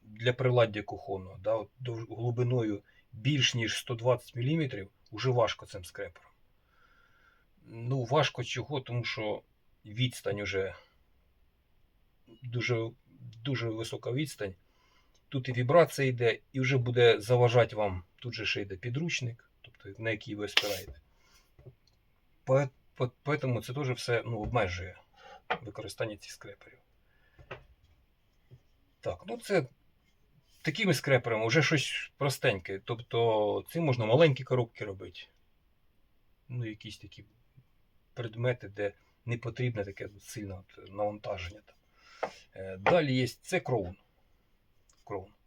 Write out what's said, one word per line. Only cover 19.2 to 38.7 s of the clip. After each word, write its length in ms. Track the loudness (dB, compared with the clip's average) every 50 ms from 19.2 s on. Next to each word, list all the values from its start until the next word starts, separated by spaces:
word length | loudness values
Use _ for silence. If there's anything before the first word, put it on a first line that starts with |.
| -4 -6 -8 -8 -18 _ _ _
тобто 420 | _ -20 _ -18 -16 -16 -12 -6 -4
на 80 | -4
який 240 | -4 -4 -6 -10 -8
ви 140 | -6 -6 0
спираєте. 520 | 0 0 0 0 -4 -4 -8 -12 -16 -18 _ _ _ _ _ _ _ -20 _ _ _ -20 -20 -20 -20 _ _ _ _ _ _ _ _ _ _ _ _ _ _
Пое-, 240 | 2 4 4 4 2 _ _ _ _ _
по-, 180 | -4 -4 -4 _ _ _
поэтому 380 | -2 -2 0 0 0 -2 -2 -2
це 120 | -4 -6
теж 160 | -4 -2 -4
все, 320 | -4 -4 -2 -2 -2 -2 0
ну, 160 | -2 -6 -4 -4
обмежує 540 | 0 0 0 0 0 -2 -6 -10 -12 -14 -18 -20 _ _ -20 -20 -20 -20 -20 _ _ -6 -6 -6
використання 540 | -14 -12 -12 -12 -12 -6 -6 -6 -6 -6
цих 160 | -10 -14 -18 -18
скреперів. 460 | -18 -18 -18 -18 _ -20 -20 -20 _ _ _ _ _ _ _ _ _ _ _ _ -20 -18 -16 -16 -18 -18 _ -20 _ _ _ -20 _ _ _ _ _ _ _ _ _ _ _ -20 -20 _ _ _ _ _ _ _ _
Так, 240 | -8 -8 -8 -8 -10
ну 120 | -10 -10 -10
це 280 | -4 0 2 2 2 0 -10 _ _ _ _ _ _ _ _ _ _ _ _ _ _ _ _ _ _
такими 320 | -4 -2 0 2 2 2
скреперами 520 | 2 4 4 4 4 4 2 0 0 2
вже 160 | 4 4 4 6
щось 480 | 6 4 2 2 0 -4 -6 -8 -10 _
простеньке. 640 | _ -2 -2 -2 2 0 0 0 0 -4 -6 -8 -8 -4
Тобто 800 | -6 -6 -6 -6 _ 0 2 4 4 4 4 4 2 2 0 -2 -4
цим 160 | -4 0 2
можна 220 | 2 2 2 4
маленькі 380 | 4 8 8 8 8 6 2 0
коробки 400 | 0 0 0 0 -2 _ -10 -10
робити. 360 | -8 -8 -10 -12 -14 -14 -16 -18 _ _ _ _ _ _ _ _ _ _ _ _ _ _ _ _ _ _ _ _ _ _ _ _ _
Ну, 160 | -6 -6 -6
якісь 340 | -6 -8 -10 -12 -14 -14 -14
такі 260 | -18 -20 -18 -20 -20 _ _ _ _ _ _ -20 _ _ _ _ _ _ _ _ _ _ _
предмети, 540 | -8 -8 -8 -6 -2 0 0 0 -2 -6
де 240 | -14